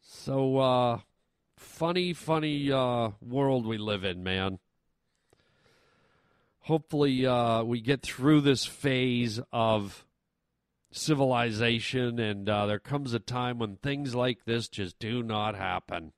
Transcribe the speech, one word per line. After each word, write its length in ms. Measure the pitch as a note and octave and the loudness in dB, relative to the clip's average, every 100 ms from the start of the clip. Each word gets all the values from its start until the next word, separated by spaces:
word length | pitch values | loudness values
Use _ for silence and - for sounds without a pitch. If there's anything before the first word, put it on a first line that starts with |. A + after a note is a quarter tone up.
So, 580 | _ - - C3+ C3+ C3+ | _ -14 -4 0 2 4
uh, 400 | C3 B2+ B2 A#2 - _ _ _ _ _ | 4 4 2 0 -6 _ _ _ _ _
funny, 560 | - - D#3+ F3 F3+ | -20 -4 -2 0 -2
funny, 600 | E3 - D#3+ D#3 D3 C#3+ | -4 0 0 2 0 0
uh, 380 | C3+ B2+ A#2+ A#2 G#2 | 2 2 2 0 -4
world 440 | A#2+ B2+ C#3 C3 A2 | -6 0 2 2 0
we 120 | A2 | -4
live 240 | G#2+ G#2 | -2 -2
in, 220 | F#2+ F2+ | -2 -4
man. 340 | F2+ F#2 F#2+ F#2+ _ _ _ _ _ _ _ _ _ _ _ _ _ _ _ _ _ _ _ _ | -2 -2 -2 -4 _ _ _ _ _ _ _ _ _ _ _ _ _ _ _ _ _ _ _ _
Hopefully, 640 | - D#3 D3+ D3 C#3+ C3 | -2 -2 -2 0 2 2
uh, 380 | B2+ B2 A#2+ A2+ | 2 2 2 2
we 180 | A2+ A#2+ | 0 -2
get 220 | A2+ C3+ | 0 -2
through 380 | - - C3 D3+ | -2 0 6 6
this 260 | C#3+ B2+ - | 6 2 0
phase 720 | - C#3+ B2+ B2+ A#2+ A#2+ G#2+ B2 | -4 -2 0 0 0 -2 -4 -6
of 520 | A#2 A2+ A2 G2+ - - _ _ _ _ _ _ _ _ | 0 2 2 0 -12 -20 _ _ _ _ _ _ _ _
civilization, 1300 | - - D3+ C3+ B2 A#2+ G#2+ A#2 A#2 A2 C3 B2 A#2 | -8 0 2 2 2 0 0 0 0 -2 -2 -2 -2
and, 300 | A2 G2+ G2 | -2 -2 -2
uh, 160 | G#2 | 0
there 140 | G#2 G#2 | 0 -2
comes 340 | - C#3+ C#3 | -4 -6 -2
a 60 | A#2 | -4
time 400 | - B2 B2 A#2+ | -4 -4 -4 -4
when 180 | A2+ G2 | -6 -6
things 380 | C#3 C#3 C#3 | -6 -4 -4
like 320 | B2 B2 B2 - | -2 -2 -2 -2
this 220 | A#2 A2 | -4 -4
just 300 | - F#2+ - | -8 -8 -8
do 240 | A2 B2 | -6 -4
not 320 | A#2 G#2+ G#2+ | -2 -2 -2
happen. 580 | G2+ F#2+ F2+ - F2+ D#2+ | -2 -4 -4 -6 -10 -10